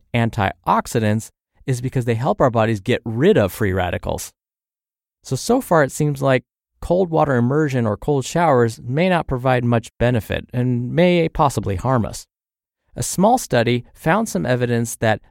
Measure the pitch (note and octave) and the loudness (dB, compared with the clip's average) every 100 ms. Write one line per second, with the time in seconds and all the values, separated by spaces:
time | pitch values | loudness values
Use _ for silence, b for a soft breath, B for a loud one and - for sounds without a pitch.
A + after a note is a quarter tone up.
0 | _ A#2+ A#2 - F#2+ - - G#3+ - B2 | _ -2 0 0 -2 -2 0 0 0 -2
1 | G#2+ A2 - _ _ _ - B2 B2+ B2+ | 0 -2 -4 _ _ _ -6 -4 -4 -2
2 | A#2+ A2+ C#3+ - C3+ A2+ A2 G#2 G#2+ A#2 | -2 0 0 2 2 2 2 0 -2 -2
3 | A#2 A2+ F3+ E3 G2 - G#2 F#2 F2 F#2+ | -2 2 4 4 2 0 -2 0 -2 -4
4 | - D#2 - - _ _ _ _ _ _ | -6 -8 -10 -18 _ _ _ _ _ _
5 | _ _ - C3 - B3+ - E3+ C3 - | _ _ -8 -6 -2 -2 2 2 2 0
6 | D3 C#3 C#3 B2+ - _ _ _ - F3+ | -2 0 0 0 -2 _ _ _ -2 0
7 | F3+ D#3+ D3+ B2 A#2+ D3 D3+ C3 A2 G2+ | 0 0 2 2 2 0 0 0 -2 -2
8 | - C#3+ - E3 E3 B2+ A#2 A#2 A#2 C#3 | -2 -2 -2 0 4 4 2 -2 -4 0
9 | F#3 F3 - B2+ C3 B2+ A#2+ A#2 - - | 2 0 -2 -2 0 2 2 0 -2 -2
10 | A#2+ A#2+ - F2 - B2 B2+ A#2+ B2 C#3 | 0 0 -2 -6 -6 -4 -2 -2 -2 2
11 | F3+ F3 E3 - C#3+ - G2 F#2+ B2 B2+ | 2 2 0 0 0 0 -4 -2 0 0
12 | F#2+ - - _ _ _ _ _ _ - | -2 -8 -18 _ _ _ _ _ _ -10
13 | - - G3+ B3 - A#2+ A#2 B2 b - | -6 0 2 2 0 0 2 -2 b -6
14 | D#3+ G3 A3 F#3 B2 B2 A#2+ A#2 A#2 - | 0 0 -2 -4 -2 -2 0 -2 -4 -2
15 | A2+ G#2 - | -2 -2 -6